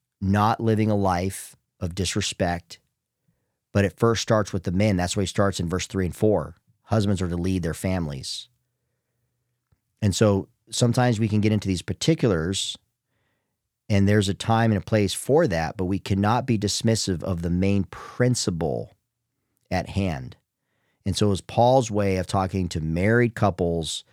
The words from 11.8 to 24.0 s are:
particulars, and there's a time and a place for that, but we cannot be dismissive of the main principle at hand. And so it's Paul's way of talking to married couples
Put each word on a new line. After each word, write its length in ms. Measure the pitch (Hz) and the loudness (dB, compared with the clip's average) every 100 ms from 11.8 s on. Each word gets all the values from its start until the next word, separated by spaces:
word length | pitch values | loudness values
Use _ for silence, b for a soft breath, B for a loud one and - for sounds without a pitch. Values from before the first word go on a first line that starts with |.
particulars, 960 | - - - 160 127 85 82 95 - - _ _ _ _ _ _ _ _ _ _ - | -4 -4 0 2 2 2 0 -4 -6 -10 _ _ _ _ _ _ _ _ _ _ 0
and 180 | 101 98 | 2 4
there's 220 | 107 98 | 4 2
a 60 | |
time 380 | 87 - 113 113 | -2 0 2 2
and 60 | 101 | 0
a 60 | |
place 300 | - 110 98 | 0 0 0
for 320 | - - 147 151 | -2 0 2 2
that, 320 | 82 80 - | 0 -4 -4
but 80 | 90 | -4
we 120 | 98 | -2
cannot 480 | - 98 104 120 123 | -2 0 2 2 0
be 120 | 110 | 0
dismissive 640 | 98 - 113 110 - 85 | 0 0 0 0 0 -4
of 180 | - 87 | -4 -4
the 100 | 85 | -2
main 340 | 87 98 101 | 0 2 2
principle 1120 | 90 - - - 127 120 - 82 80 57 - _ _ _ _ _ _ _ - | -2 -8 -10 -2 0 0 -2 -2 -2 -4 -8 _ _ _ _ _ _ _ -6
at 180 | 92 - | -6 -4
hand. 460 | 98 98 71 64 - _ _ _ _ _ _ | -4 -2 -4 -10 -18 _ _ _ _ _ _
And 120 | 98 87 | -6 0
so 160 | 104 | 0
it's 80 | 95 | 0
Paul's 500 | - - 120 131 110 | -4 0 4 4 0
way 260 | 104 98 92 | -2 0 -2
of 100 | 87 | -2
talking 420 | 98 92 98 90 | -2 -2 -2 -4
to 120 | 85 | -4
married 540 | 78 82 101 120 117 | -4 0 2 2 2
couples 720 | - 101 87 85 85 78 - | 0 0 0 -2 -2 -4 -8